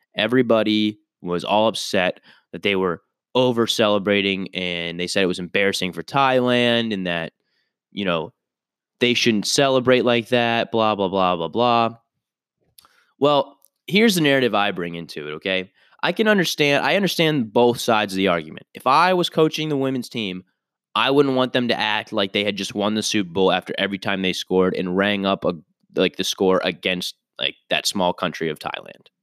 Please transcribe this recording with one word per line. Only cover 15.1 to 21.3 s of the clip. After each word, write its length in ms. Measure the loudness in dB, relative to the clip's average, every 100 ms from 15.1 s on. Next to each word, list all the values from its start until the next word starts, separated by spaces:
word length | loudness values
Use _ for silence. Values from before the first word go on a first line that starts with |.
| -12 -10
it, 40 |
okay? 380 | -8 -4 -4 -4 _ _ _
I 100 | -4
can 140 | 0 2
understand, 580 | 2 0 2 2 2
I 120 | 2 0
understand 560 | 0 0 0 0 0
both 280 | 4 4 2
sides 320 | 0 0 0
of 40 | 0
the 120 | 0
argument. 380 | 0 -4 -16 -18
If 120 | -6 0
I 260 | 2 4
was 160 | 2 0
coaching 400 | 2 0 0 -4
the 80 | -2
women's 320 | -2 -4 -6
team, 360 | -6 -6 -8 -14 _ _ _ _
I 160 | -2 2
wouldn't 260 | 4 4